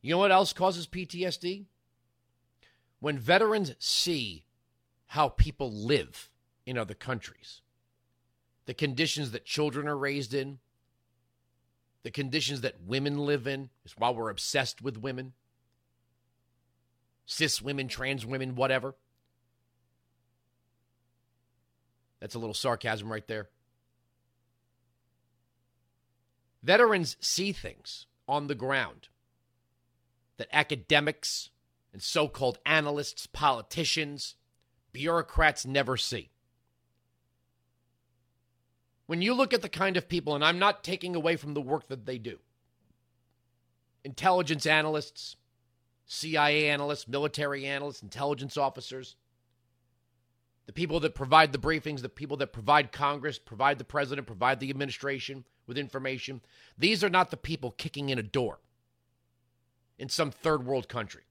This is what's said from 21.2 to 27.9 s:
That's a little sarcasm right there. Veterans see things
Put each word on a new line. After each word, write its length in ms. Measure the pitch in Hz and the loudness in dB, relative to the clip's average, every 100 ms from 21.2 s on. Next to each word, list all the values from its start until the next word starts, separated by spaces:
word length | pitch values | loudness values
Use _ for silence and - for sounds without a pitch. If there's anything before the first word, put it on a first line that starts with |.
| _ _ _ _ _ _ _ _ _ _ | _ _ _ _ _ _ _ _ _ _
That's 160 | 104 120 | -12 -8
a 20 | |
little 160 | 113 | -6
sarcasm 560 | 107 135 117 117 110 104 | -2 -2 -2 -2 -4 -4
right 160 | 110 - | -8 -6
there. 220 | 110 101 _ _ _ _ _ _ _ _ _ _ _ _ _ _ _ _ _ _ _ _ _ _ _ _ _ _ _ _ _ _ _ | -8 -8 _ _ _ _ _ _ _ _ _ _ _ _ _ _ _ _ _ _ _ _ _ _ _ _ _ _ _ _ _ _ _
Veterans 540 | 123 202 240 202 156 - | 4 8 8 6 2 -2
see 320 | - - 196 | -2 0 -2
things 560 | 190 - - - | -4 -8 -14 -18